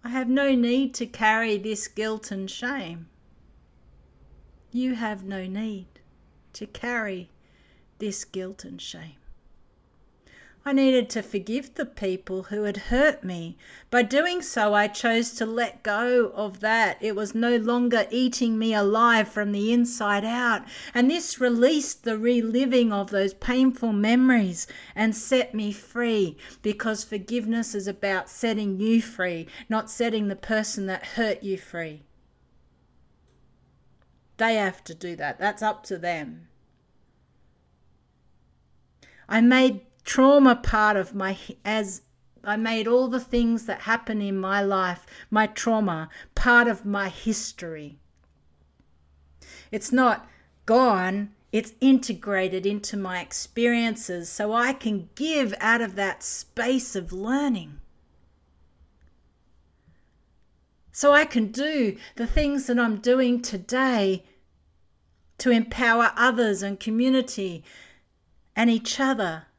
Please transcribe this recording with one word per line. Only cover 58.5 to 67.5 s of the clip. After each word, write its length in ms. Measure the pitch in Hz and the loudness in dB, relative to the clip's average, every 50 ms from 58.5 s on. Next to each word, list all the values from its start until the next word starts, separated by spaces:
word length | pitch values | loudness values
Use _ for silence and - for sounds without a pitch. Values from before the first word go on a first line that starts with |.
| _ _ _ _ _ _ - _ _ _ _ _ _ _ _ _ _ _ _ _ _ _ _ _ _ _ _ _ _ _ _ _ _ _ _ _ _ _ _ _ _ _ _ _ _ _ _ _ | _ _ _ _ _ _ -20 _ _ _ _ _ _ _ _ _ _ _ _ _ _ _ _ _ _ _ _ _ _ _ _ _ _ _ _ _ _ _ _ _ _ _ _ _ _ _ _ _
So 200 | - - - 285 | -8 2 4 6
I 120 | 285 294 311 | 8 6 6
can 240 | 302 - 247 214 196 | 4 0 -2 -2 -2
do 480 | 226 240 277 311 311 294 240 208 190 - - - _ | -4 -4 -4 -2 0 0 0 0 -2 -4 -12 -20 _
the 140 | - 233 233 | -8 -4 0
things 400 | - 311 302 285 285 277 262 - | 2 2 2 2 0 -2 -2 0
that 100 | 240 240 | 0 2
I'm 200 | 240 226 214 202 | 2 0 0 -2
doing 440 | 214 247 247 262 254 247 247 240 | 2 2 2 4 4 2 0 0
today 840 | 240 - - 190 180 - 240 254 262 262 247 220 202 196 190 185 - _ _ _ _ _ _ _ _ _ _ _ _ _ _ _ _ _ _ _ _ _ _ - | -2 -6 -8 -8 -8 -4 -2 0 0 2 2 2 2 0 0 -2 -6 _ _ _ _ _ _ _ _ _ _ _ _ _ _ _ _ _ _ _ _ _ _ -4
to 120 | - 254 | 0 2
empower 640 | 240 233 226 233 - - 254 233 226 233 233 226 - | 2 2 2 -2 -4 -2 2 2 4 4 4 2 2
others 480 | - 240 254 240 226 240 220 202 180 | 2 2 2 4 2 0 0 0 -2
and 160 | 196 196 202 190 | -4 -8 -8 -6
community 840 | - 220 220 226 247 262 262 262 247 254 - - 196 185 | -6 -4 0 2 2 4 4 2 0 -2 -6 -6 -6 -6